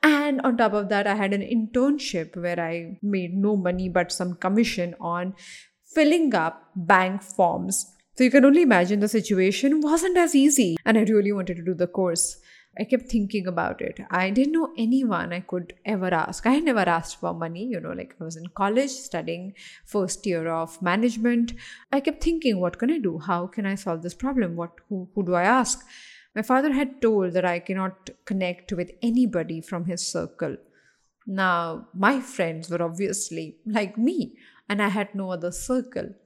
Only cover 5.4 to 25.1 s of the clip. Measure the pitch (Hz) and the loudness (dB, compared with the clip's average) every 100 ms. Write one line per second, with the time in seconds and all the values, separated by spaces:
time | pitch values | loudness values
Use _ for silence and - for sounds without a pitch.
5.4 | - - - _ _ - 302 339 311 208 | -18 -20 -20 _ _ 2 4 4 2 2
6.4 | 160 165 _ 190 165 190 185 196 - - | 0 -4 _ -10 4 4 4 -2 -8 0
7.4 | 175 175 180 196 - _ _ - 254 269 | 2 2 -4 -6 -6 _ _ 2 6 8
8.4 | 269 294 320 202 180 208 208 220 185 196 | 8 8 6 6 4 2 2 0 0 2
9.4 | 185 202 269 311 294 330 370 359 339 285 | 2 2 2 2 2 2 2 2 4 6
10.4 | 277 294 196 165 - 220 214 214 202 202 | 6 6 2 2 2 4 6 4 2 0
11.4 | 180 175 170 175 175 180 180 170 - - | -4 -4 -4 -2 -2 0 0 0 -4 -6
12.4 | _ - _ - 214 254 247 233 196 208 | _ -20 _ -10 -2 -2 0 -2 0 -2
13.4 | 185 170 185 185 - - 202 180 185 208 | -2 -2 -4 -4 -8 -8 -6 -2 0 2
14.4 | 277 320 311 - 226 262 254 180 175 175 | 2 2 -2 -2 0 2 2 -2 -2 -6
15.4 | 185 180 175 - - 208 185 175 - - | -6 -6 -8 -12 -4 -2 0 0 -2 -2
16.4 | 220 269 330 233 180 170 - - 175 170 | 2 2 4 2 2 2 -2 -8 -6 -6
17.4 | 165 170 233 202 160 - - - 160 160 | -8 -8 -8 -6 -6 -10 -10 -12 -12 -12
18.4 | 175 - 202 226 277 269 - 175 160 170 | -14 -2 0 2 0 -4 -8 -8 -6 -8
19.4 | 185 - - - - 208 185 - 208 170 | -10 -14 -20 -20 -6 -2 -2 -2 -2 -2
20.4 | 165 165 165 - 180 190 240 233 233 240 | 0 -2 -4 -4 0 2 2 2 0 2
21.4 | 233 - - - - 277 277 294 - 330 | 0 -4 -16 -20 -2 0 0 0 0 2
22.4 | 294 196 175 - 240 330 202 165 151 175 | 2 2 0 0 0 0 -2 -4 -2 -2
23.4 | 180 - 196 196 - 165 170 - 262 262 | -2 -4 -4 -4 -4 -4 -6 -6 -2 0
24.4 | 190 170 170 - _ 196 180 | -2 -2 -8 -10 _ -8 -6